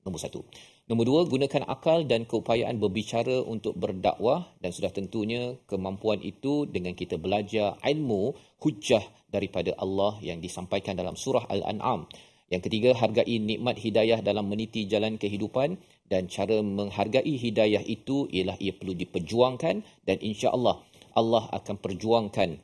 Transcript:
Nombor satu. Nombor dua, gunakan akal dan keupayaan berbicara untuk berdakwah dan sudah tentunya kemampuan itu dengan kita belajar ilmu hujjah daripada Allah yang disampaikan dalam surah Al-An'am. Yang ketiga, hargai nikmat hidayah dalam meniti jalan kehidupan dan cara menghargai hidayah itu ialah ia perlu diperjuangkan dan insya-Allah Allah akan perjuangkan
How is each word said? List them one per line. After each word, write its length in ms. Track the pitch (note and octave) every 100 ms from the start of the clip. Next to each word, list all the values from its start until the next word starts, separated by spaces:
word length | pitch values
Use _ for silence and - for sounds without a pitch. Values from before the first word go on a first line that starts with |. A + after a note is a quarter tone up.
Nombor 160 | - E2
satu. 240 | - - - - - _ _
Nombor 160 | A2+ A#2
dua, 160 | D3 E3+
gunakan 400 | B2+ C#3 C#3+ -
akal 400 | - - D#3+ D3+
dan 160 | A#2 A#2
keupayaan 560 | A2+ G2 A#2 G#2 A#2
berbicara 640 | G#2 G2 G#2 A#2 A#2 B2+ -
untuk 320 | A2 A2 -
berdakwah 800 | G2+ F#2+ F#2+ - G#2 D#3 F3 _
dan 160 | F2+
sudah 160 | F2 F#2+
tentunya 720 | G2+ F#2+ A#2 G#2 A#2+ B2 B2 _
kemampuan 560 | G2 F#2+ G2 A2 G#2 F#2+
itu 400 | - C3+ D3 D3
dengan 320 | F#2+ F2+ F2
kita 240 | F2 F2
belajar 560 | F2 G2+ G2+ G#2+ G#2 - -
ilmu 480 | D3+ C#3+ G#2 G#2+ C#3+ - _
hujjah 480 | D#3 A#2+ - A2+ G2 - _
daripada 480 | G2+ F#2+ - F2 -
Allah 400 | F#2+ F#2+ G2+ G#2+ D#2
yang 160 | E2+
disampaikan 560 | F2 - F2+ G2+ - F#2
dalam 160 | F2+
surah 320 | - - B2+ A2+
Al-An'am. 560 | G2+ - G#2 B2 G#2+ D2+ - - _ _
Yang 120 | F2+ F#2
ketiga, 320 | A2 A#2+ B2
hargai 400 | A2+ A2 - A#2
nikmat 400 | G#2+ A2 A#2+ G#2+
hidayah 480 | A2 G#2+ A2 A2+ G2+
dalam 240 | G#2 G2+
meniti 400 | G#2 A2+ A#2 G2+
jalan 320 | G#2+ G#2+ G#2+
kehidupan 560 | G#2 G#2 G#2 B2+ C#3+ F3+ - _ _
dan 160 | F#2+ F2+
cara 400 | - G2 A2 G#2
menghargai 720 | G2 G2+ G2 G2+ B2 C#3+ C#3
hidayah 480 | A#2 G#2+ G#2+ G#2 -
itu 400 | A2 - C#3 C#3
ialah 320 | F2+ F#2 F#2
ia 160 | G2
perlu 240 | - F#2+ F2
diperjuangkan 880 | F2+ F#2+ E2 A2+ B2 B2+ D#3+ G3 - _ -
dan 80 | F#2+
insya-Allah 640 | - - C3 B2+ A#2 F2 - - -
Allah 320 | - A2+ A#2 G#2+
akan 240 | G2 - G2+
perjuangkan 800 | - F#2+ A2 A#2 G#2+ - F#2 D2